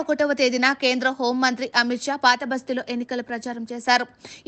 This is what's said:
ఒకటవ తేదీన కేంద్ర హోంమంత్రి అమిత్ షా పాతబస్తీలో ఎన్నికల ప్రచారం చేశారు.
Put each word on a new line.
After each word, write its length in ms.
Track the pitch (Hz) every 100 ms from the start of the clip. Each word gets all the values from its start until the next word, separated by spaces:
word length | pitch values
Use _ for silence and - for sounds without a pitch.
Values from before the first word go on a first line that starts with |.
ఒకటవ 320 | 311 294 294 277
తేదీన 280 | 254 240 254 269
కేంద్ర 240 | 262 254 262 262
హోంమంత్రి 500 | 247 254 254 233 240 240
అమిత్ 260 | 240 247 -
షా 100 | 277
పాతబస్తీలో 600 | 254 247 269 262 262 247 -
ఎన్నికల 280 | 240 240 247 233
ప్రచారం 340 | 233 247 240 226
చేశారు. 340 | 240 254 247 247 _ - -